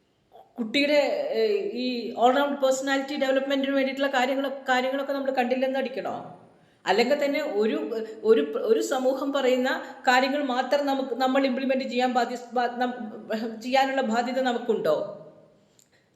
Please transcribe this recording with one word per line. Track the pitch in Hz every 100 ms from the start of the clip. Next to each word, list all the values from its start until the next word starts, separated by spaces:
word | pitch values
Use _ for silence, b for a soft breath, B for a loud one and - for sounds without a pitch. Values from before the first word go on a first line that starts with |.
| _ _ _ - - -
കുട്ടിയുടെ, | 220 285 285 294 254 - 143
ഏ, | 220 220 202 196
ഈ | 240 254 240 208
all | - 240 277
round | 285 254
personality | 262 262 277 277 269 294
ഡെവലപ്മെന്റിന് | 269 262 277 277 269
വേണ്ടിയിട്ടുള്ള | 277 262 269 277
കാര്യങ്ങൾ, | 262 254 269 277 269 -
കാര്യങ്ങളൊക്കെ | 254 262 277 277
നമ്മൾ | 277 262
കണ്ടില്ലെന്ന് | 262 240 254 262 262
അടിക്കണോ? | 233 196 160 113 - - - b b b -
അല്ലെങ്കിൽ | 196 247 285 285
തന്നെ | 285
ഒരു, | 294 202 220 311 - 226 B B
ഒരു, | 220 262 - - 208
ഒരു | 277
സമൂഹം | - 262 254 269 277
പറയുന്ന | 277 254 254 254 320 B B 262
കാര്യങ്ങൾ | 254 269 285
മാത്രം | 269 247 254 285 285
നമുക്ക്, | 269 269 233
നമ്മൾ | 262 277 269
ഇംപ്ലിമെന്റ് | 247 254 262 233
ചെയ്യാൻ | 240 254
ബാധ്യ-, | 247 233 - -
ബാ-, | 240 240 240
നം-, | 247 214 214 - - 214 226 220
ചെയ്യാനുള്ള | 254 262 269 269
ബാധ്യത | 220 233 240 254
നമുക്കുണ്ടോ? | 254 233 233 190 160 143 - - - - - _ _ _ _ b b